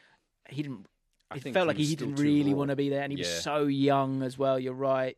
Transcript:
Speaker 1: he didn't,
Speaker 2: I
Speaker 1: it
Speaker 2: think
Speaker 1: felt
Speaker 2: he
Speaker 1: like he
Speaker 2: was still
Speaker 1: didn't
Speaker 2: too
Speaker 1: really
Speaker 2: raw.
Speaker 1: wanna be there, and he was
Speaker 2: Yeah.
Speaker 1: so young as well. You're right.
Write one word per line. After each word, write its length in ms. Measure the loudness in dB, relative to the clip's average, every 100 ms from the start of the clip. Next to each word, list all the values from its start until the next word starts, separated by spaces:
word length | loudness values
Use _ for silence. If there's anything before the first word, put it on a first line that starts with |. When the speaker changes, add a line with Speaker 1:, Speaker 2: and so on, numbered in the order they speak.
| _ _ _ _ -12
Speaker 1:
he 140 | -8
didn't, 220 | -8 -10 -16 _ _ _ -16
Speaker 2:
I 40 | -12
Speaker 1:
it 60 |
Speaker 2:
think 100 | -2
Speaker 1:
felt 120 | 0 2
Speaker 2:
he 20 |
Speaker 1:
like 100 | 2
he 40 |
Speaker 2:
was 80 | 0
still 160 | 0 -4
Speaker 1:
didn't 100 | 0
Speaker 2:
too 60 |
Speaker 1:
really 280 | 2 4 4
Speaker 2:
raw. 60 | 2
Speaker 1:
wanna 160 | 0 0
be 100 | 0
there, 120 | -2
and 80 | -2
he 60 | -4
was 100 | -4
Speaker 2:
Yeah. 120 | -4
Speaker 1:
so 260 | -2 0 2
young 540 | 2 4 4 2 -2
as 160 | -4 0
well. 200 | 0 2
You're 140 | -2
right. 440 | -4 0 0 0